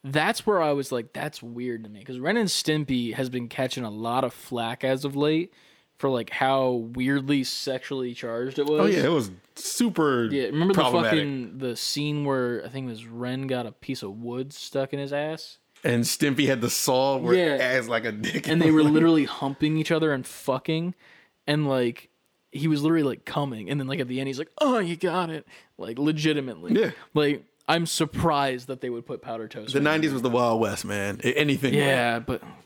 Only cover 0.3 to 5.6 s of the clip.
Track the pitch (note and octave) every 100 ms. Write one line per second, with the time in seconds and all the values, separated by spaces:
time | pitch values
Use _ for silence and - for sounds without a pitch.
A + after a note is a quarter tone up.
0.3 | A3+ - G3 D#3 C#3+ C3+ B2 A2+ - D3+
1.3 | - A#2+ A#2+ B2 A#2 A2 G#2 F#2+ B2+ C#3+
2.3 | A3+ G3+ - - D3+ C#3 B2+ A#2+ A2 B2+
3.3 | B2 A#2+ - C3 - A#2 G#2+ A#2 B2 B2+
4.3 | - - B2 A2+ B2 C3 C3 C#3+ C#3 D3
5.3 | D#3+ F3 _